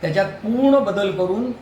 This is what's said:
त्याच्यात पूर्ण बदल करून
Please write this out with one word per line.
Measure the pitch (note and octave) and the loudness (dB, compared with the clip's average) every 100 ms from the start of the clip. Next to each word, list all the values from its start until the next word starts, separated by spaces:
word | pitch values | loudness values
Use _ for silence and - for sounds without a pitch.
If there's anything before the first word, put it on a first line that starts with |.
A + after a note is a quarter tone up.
त्याच्यात | D#3+ F3 F#3+ | -2 -2 -2
पूर्ण | - G#3+ A#3+ C#4 C#4 | -4 -4 2 4 4
बदल | G3+ F#3+ G3 | 2 -2 -2
करून | F#3 F3+ G#3 B3 A#3 | -2 -2 -2 -4 -8